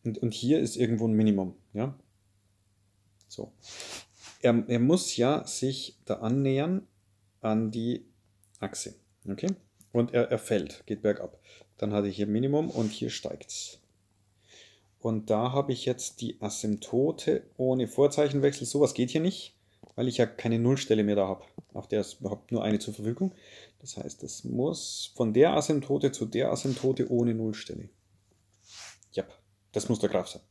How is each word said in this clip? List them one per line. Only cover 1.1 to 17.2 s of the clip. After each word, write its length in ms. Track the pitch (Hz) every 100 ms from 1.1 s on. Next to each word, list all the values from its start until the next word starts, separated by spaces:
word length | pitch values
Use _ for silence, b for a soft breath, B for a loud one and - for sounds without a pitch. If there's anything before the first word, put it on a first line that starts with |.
Minimum, 420 | 107 110 98 92 - _
ja. 240 | 101 131 135 _ _ _ _ _ _ _ _ _ _ _ _ _
So. 260 | - - _ B B B B B B B B
Er, 240 | 123 117 110
er 120 | 120
muss 360 | 127 180 - -
ja 300 | 123 151 -
sich 520 | - 131 131 - - -
da 100 | -
annähern 720 | 113 131 135 135 156 190 - _ _ _ _ _
an 300 | 113 110 110
die 340 | 113 117 123 - _ _ _ _ _
Achse, 360 | 104 - - - _ _ -
okay? 200 | 98 175 190 _ _ -
Und 220 | 117 120
er, 180 | 123 -
er 80 | 117
fällt, 460 | - 107 78 - -
geht 160 | 104
bergab. 380 | 107 101 - - B B B _
Dann 140 | 104
hatte 160 | 104 101
ich 80 | 98
hier 120 | 104
Minimum 420 | 107 135 147 165
und 220 | - 110
hier 180 | - 120
steigt's. 680 | - - - - - - - _ _ _ _ _ _ b b b b b _
Und 300 | 117 110 107
da 220 | 107 123
habe 220 | 139 139
ich 120 | 123 -
jetzt 360 | 123 - -
die 200 | 113 -
Asymptote 1000 | 104 - 110 101 - 120 143 165